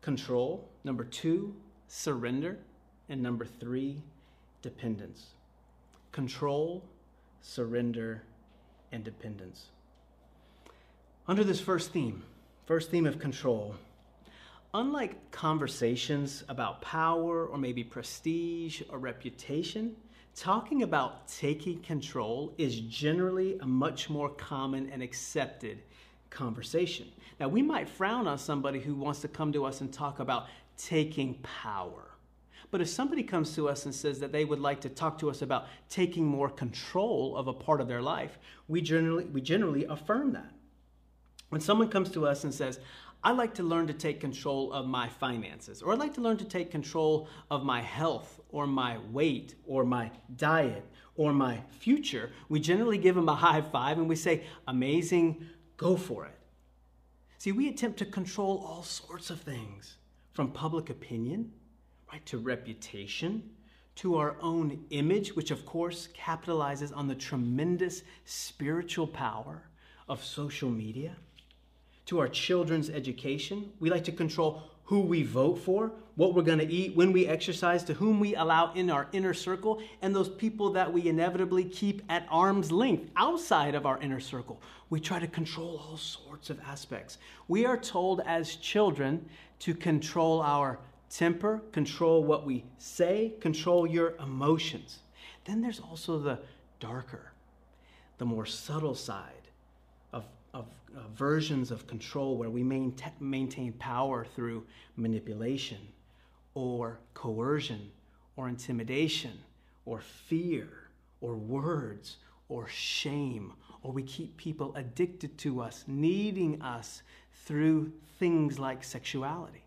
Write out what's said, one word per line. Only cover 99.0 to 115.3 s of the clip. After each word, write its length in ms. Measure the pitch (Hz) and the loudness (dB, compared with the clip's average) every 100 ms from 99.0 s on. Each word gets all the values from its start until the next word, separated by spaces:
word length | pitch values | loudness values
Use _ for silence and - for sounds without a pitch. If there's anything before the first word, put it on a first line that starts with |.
| - 98 76 64 - _ _ _ _ _ _ | -6 -8 -10 -18 -20 _ _ _ _ _ _
of, 140 | 117 110 - - | -12 -12 -18 -18
of, 140 | 131 113 - - 139 | -14 -14 -16 -20 -18
uh, 120 | 110 | -16
versions 640 | 107 135 156 156 143 123 | -2 2 2 2 0 -2
of 160 | 110 - | -4 -8
control 500 | 113 - 147 135 123 | -10 -8 -4 -2 -2
where 120 | 113 | -2
we 120 | 117 | 0
mainta-, 580 | 127 131 127 131 151 - | 0 0 -2 -4 -12 -8
maintain 500 | 139 135 131 131 127 | -4 -2 -2 -4 -6
power 520 | 117 - 120 135 123 113 | -6 -6 -2 0 0 -4
through 400 | - 120 113 107 - - - | -6 -4 -4 -10 -20 -18 -4
manipulation 960 | 113 110 - 104 113 139 - 104 101 - _ _ _ _ _ - | 0 0 -2 -4 -2 -2 -4 -10 -16 -20 _ _ _ _ _ -6
or 440 | 127 123 117 113 - | -2 -2 -4 -6 -16
coercion 800 | - 127 110 123 151 143 110 101 - _ _ _ - | -10 -4 -2 0 0 0 -8 -10 -18 _ _ _ -8
or 140 | 127 | -6
intimidation 920 | 123 - 120 113 131 160 - 120 101 - _ _ _ - | -6 -4 -4 -2 0 2 0 -6 -12 -20 _ _ _ -10
or 160 | 113 | -10
fear 880 | - - - 165 175 147 104 - - _ _ _ | -10 -20 -4 -2 0 -2 -4 -16 -20 _ _ _
or 140 | 120 117 | -8 -6
words 840 | 107 135 151 160 117 101 - - - _ _ | -4 -2 0 -2 -4 -10 -16 -18 -20 _ _
or 180 | 120 113 | -10 -8
shame, 840 | - - - 151 147 143 117 95 - - - | -6 -4 -2 -2 -2 -2 -4 -10 -14 -20 -16
or 120 | 135 | -8
we 100 | 131 | -6
keep 320 | 135 - 160 - | -6 -8 -12 -10
people 400 | 170 156 143 - | -8 -6 -6 -6
addicted 600 | 123 117 175 180 147 | -10 -2 -2 -2 -12